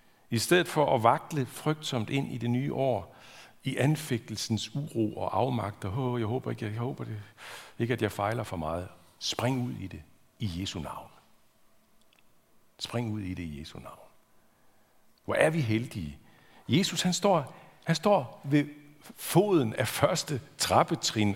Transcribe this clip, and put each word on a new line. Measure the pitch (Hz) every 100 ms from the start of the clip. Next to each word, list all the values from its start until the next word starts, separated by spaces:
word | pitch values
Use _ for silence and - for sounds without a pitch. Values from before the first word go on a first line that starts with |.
| _ _ -
I | 113
stedet | - 175 -
for | 156 - 131
at |
vakle | 113 151 - 156 123
frygtsomt | - 151 156 - 123 104
ind | 139 -
i | 123
det | 120
nye | 123 143
år, | 123 135 107 85 - - - - -
i | 139 123
anfægtelsens | 135 156 - 117 - 107 - 107 - 143
uro | 147 117 107 98
og | 95 98
afmagt, | 131 120 101 - 98
og, | 113
"Åh, | 127 120
jeg | 107
håber | 127 -
ikke, | 117 107
jeg | 113
håber | 123 -
det, | 117 107 101 - - - - -
ikke, | 120
at | 120
jeg | 104
fejler | - 101 117
for | 107 90
meget." | 78 85 92 - - -
Spring | - - 120 131 123
ud |
i | 110 95
det | 87 - _ _ -
i | 107 85
Jesu | 98 92
navn. | 71 - - - _ _ _ _ _ _ _ _ _ _ _ _ _ _ _ -
Spring | - 117 117
ud | 107
i | 92
det | 90
i | 82 71
Jesu | 76 -
navn. | - - - _ _ _ _ _ _ _ _ _ _ _ -
Hvor | -
er | 156
vi | 165
heldige. | 117 110 127 107 76 73 - - _ - -
Jesus, | 143 196 170
han | 180
står, | 175 202 170 123 - - -
han | - 165
står | 208 190 120 -
ved | 139 147 143 - - - - -
foden | - 175 208 170 113 -
af | 113
første | - - 165 - 139 - -
trappetrin | - 110 165 170 - 110 104